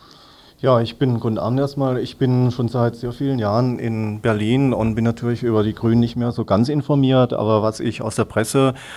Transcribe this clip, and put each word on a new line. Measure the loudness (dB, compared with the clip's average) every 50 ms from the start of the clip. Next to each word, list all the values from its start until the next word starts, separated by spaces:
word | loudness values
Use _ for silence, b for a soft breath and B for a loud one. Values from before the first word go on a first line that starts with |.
| B B B B B B B B B B B _
Ja, | 2 2 4 4
ich | 2 -2 -2
bin, | -2 0 0 0 0
guten | 0 -2 -2 -2
Abend | -2 -2 0 0
erstmal. | -2 -2 -2 -2 -2 -2 -2 -2
Ich | -4 -6 -4 -2
bin | 0 2 2 2 2 2
schon | 0 0 -2 -2
seit | 0 0 0 0 0
sehr | -4 -8 -8
vielen | -6 -4 -4 -2 -2 0
Jahren | 0 0 2 2 0 0 -2 -2
in | -4 -4 -4 -4 -4 -4 -4 -2
Berlin | -2 0 0 0 0 0 2 2 2 2
und | 2 0 0 0 0
bin | 0 0
natürlich | 0 0 -2 -2 -4 -4 -2
über | 0 0 2 2 2
die | 0 -2
Grünen | -2 0 2 4 4
nicht | 2 2 0
mehr | -4 -4 -2
so | -2 -4 -2
ganz | 0 2 2 2 0
informiert. | -2 -2 0 0 2 2 4 4 4 4 4 2
Aber | 0 -2 0 2 2 2 2
was | 0 -2 -2
ich | -4 -6 -4 -4
aus | -6 -4 -2
der | -2 -4
Presse | -2 -2 -2 -2 0 2 2 2 2 0 B B B B